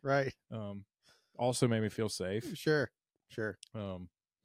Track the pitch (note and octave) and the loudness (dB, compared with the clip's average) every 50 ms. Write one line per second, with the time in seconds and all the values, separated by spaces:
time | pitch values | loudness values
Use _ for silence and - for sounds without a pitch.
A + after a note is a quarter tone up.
0 | - C#3 C#3 C#3+ C3+ C3 - _ _ - A#2 A2 G#2 G2+ G2+ G2+ G2+ _ _ _ | 0 2 2 2 2 0 -4 _ _ -12 -10 -8 -8 -8 -10 -12 -14 _ _ _
1 | _ _ _ _ _ _ _ - A#2+ B2+ B2 - C3+ A#2 A2+ A2 A2 G2+ - A#2 | _ _ _ _ _ _ _ 0 0 2 4 4 4 4 4 4 2 0 0 0
2 | A2 G#2 - - F#2 F#2 G2+ A2+ F4+ D4 F3 - - D#3 D3+ D3 A#2+ - _ _ | -2 -2 -2 -2 -2 -2 -2 -2 -4 -4 -6 -2 2 2 4 4 2 0 _ _
3 | _ _ _ _ _ - - A#2 A2 G#2 F#2+ - - _ - A2 G2+ G2 F#2 F2+ | _ _ _ _ _ -12 -6 -4 -4 -4 -6 -8 -14 _ -10 -8 -6 -6 -8 -8
4 | F2+ - _ _ _ _ _ _ | -10 -14 _ _ _ _ _ _